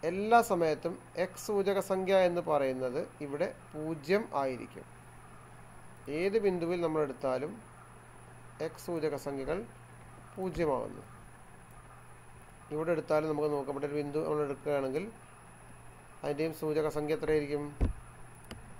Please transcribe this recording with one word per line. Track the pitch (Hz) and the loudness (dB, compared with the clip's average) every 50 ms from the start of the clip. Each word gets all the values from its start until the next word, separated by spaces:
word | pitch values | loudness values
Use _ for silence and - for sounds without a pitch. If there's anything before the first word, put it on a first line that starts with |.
| - | 0
എല്ലാ | 160 175 190 208 220 226 233 | -2 0 0 4 8 8 8
സമയത്തും | 226 226 202 175 170 160 151 - - 170 180 - - - - | 8 8 4 4 4 4 2 2 0 -4 -4 -4 -12 -10 -2
X | - 180 180 - - - - | -2 -2 -2 -2 -10 -4 0
സൂചക | 214 202 196 196 196 196 | 2 2 4 4 4 2
സംഖ്യ | 190 - 196 190 185 180 196 190 | 2 2 0 0 4 6 8 8
എന്ന് | 185 180 175 175 | 8 8 6 4
പറയുന്നത് | 165 165 156 143 139 135 131 127 131 127 123 127 - - - - | 2 4 4 4 4 4 2 2 0 0 0 -2 -4 -4 -6 -8
ഇവിടെ | 147 143 139 147 175 208 - - - - - | -6 -4 0 0 0 -2 -2 -8 -16 -12 -8
പൂജ്യം | 151 151 160 165 156 139 156 190 208 233 - - | -6 -4 -4 -4 -4 0 2 2 2 2 2 0
ആയിരിക്കും. | 139 139 135 127 117 113 - - - - - - - - - - - - - - - - - - - - - - - - - - - - - | 0 2 2 0 -2 -6 -10 -12 -14 -16 -16 -18 -18 -18 -18 -18 -18 -18 -18 -18 -18 -18 -18 -18 -18 -18 -18 -18 -16 -16 -16 -18 -14 -8 -4
ഏത് | 143 156 180 196 196 226 | -2 2 2 4 4 6
ബിന്ദുവിൽ | 202 196 185 180 165 165 180 175 | 6 6 4 4 2 2 2 2
നമ്മൾ | 170 160 156 156 | 2 2 4 4
എടുത്താലും | 151 139 131 - - 135 127 127 139 160 214 - - - - - - - - - - - - - - - - - - - - - | 2 2 0 -2 0 2 2 2 0 -2 -6 -10 -14 -16 -18 -18 -18 -18 -18 -18 -18 -18 -18 -18 -18 -18 -18 -16 -16 -18 -8 -6
X | 156 165 - - - | -6 -6 -6 -6 -6
സൂചക | - 175 165 151 156 143 | -4 -2 0 0 0 0
സംഖ്യകൾ | 139 - 143 139 139 135 135 160 185 233 - - - - - - - - - - - - - - | 0 -4 -4 -4 -2 -2 0 -2 -2 -2 -6 -12 -18 -18 -18 -18 -18 -18 -18 -18 -18 -18 -14 -8
പൂജ്യമാവുന്നു. | - 190 185 160 156 170 151 135 120 113 104 98 98 98 - - - - - - - - - - - - - - - - - - - - - - - - - - - - - - - - - | -4 -4 -2 0 2 4 4 4 2 0 -2 -6 -10 -14 -14 -16 -18 -18 -18 -18 -18 -18 -18 -18 -18 -18 -18 -18 -18 -18 -18 -18 -18 -18 -18 -18 -18 -18 -18 -18 -18 -18 -18 -18 -18 -10 -6
ഇവിടെ | 151 151 160 165 | -4 -2 2 2
എടുത്താലും | 170 151 147 - 151 151 156 156 | 2 2 4 4 4 4 4 4
നമുക്ക് | 151 147 147 151 | 2 2 2 2
നോക്കാം, | 147 143 135 131 | 2 2 0 -2
ഇവിടെ | 143 139 143 | -2 -2 -2
ഒരു | 143 143 | 0 0
ബിന്ദു | 151 147 147 143 156 | 0 -2 0 0 0
നമ്മൾ | 160 156 151 151 147 | 2 2 2 2 2
എടുക്കുകയാണെങ്കിൽ | 139 139 135 - 151 147 143 139 131 131 156 185 220 220 - - - - - - - - - - - - - - - - - - - - - - | 0 -2 -2 0 2 2 2 2 2 0 0 -2 -2 -8 -14 -18 -20 -20 -20 -20 -20 -20 -20 -18 -18 -18 -16 -16 -18 -18 -18 -18 -18 -14 -6 -2
അതിൻ്റെയും | 143 147 139 156 165 156 | -2 2 2 2 0 0
സൂചക | - - 156 151 156 151 156 | 0 0 2 2 4 2 2
സംഖ്യ | 147 151 147 147 156 | 2 0 2 2 0
എത്രയായിരിക്കും? | 143 - 151 156 151 147 143 147 143 147 147 147 - - - - - - - - - - - - - - - - - - - - - | 0 4 4 4 4 4 2 0 0 -2 -2 0 2 2 2 2 -2 -8 -14 -16 -16 -16 -16 -16 -18 -14 -12 -12 -12 -12 -14 -16 -16